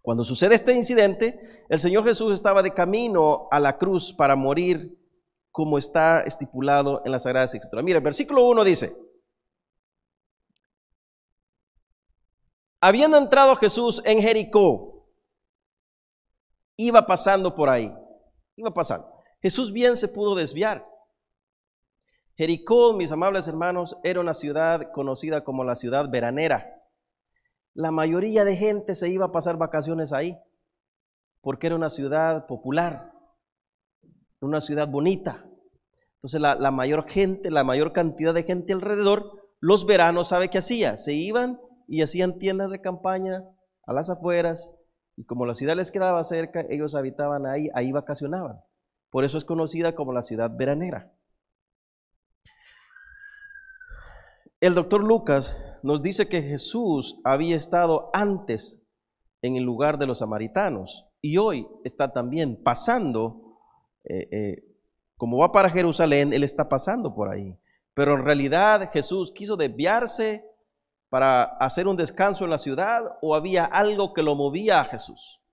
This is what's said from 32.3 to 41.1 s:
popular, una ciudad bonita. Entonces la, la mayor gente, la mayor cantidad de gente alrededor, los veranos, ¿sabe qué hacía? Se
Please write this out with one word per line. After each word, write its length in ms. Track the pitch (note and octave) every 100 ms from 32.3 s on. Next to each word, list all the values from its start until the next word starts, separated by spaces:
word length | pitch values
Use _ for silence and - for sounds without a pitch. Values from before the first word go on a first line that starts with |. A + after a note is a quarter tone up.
| D#3+ D#3+
popular, 640 | B2 B2+ D3 F3 D3 - _ _ _ _ _ _ _ _ _ _ _ _ _
una 200 | C#3 D3+
ciudad 280 | D3 D3 D3
bonita. 600 | C#3+ D#3+ F#3+ - B2+ - - _ _ _ _ _
Entonces 260 | _ C3 D3+
la, 160 | D3 C3+
la 160 | C#3
mayor 360 | C3 C3 D3+ -
gente, 440 | G3 F#3+ F#3+ F#3
la 100 | D3+
mayor 300 | C3 C3 D#3
cantidad 420 | E3 E3 D3+ D#3+
de 80 | E3
gente 300 | E3 F3+ F3
alrededor, 840 | F#3+ G3 G#3 G3+ G#3 G#3 - _ _
los 260 | D#3+ G3+ G#3
veranos, 400 | G3 E3+ E3+ E3+
¿sabe 240 | F3+ F#3
qué 80 | F#3+
hacía? 380 | - A#3+ E3 G#2+
Se 160 | -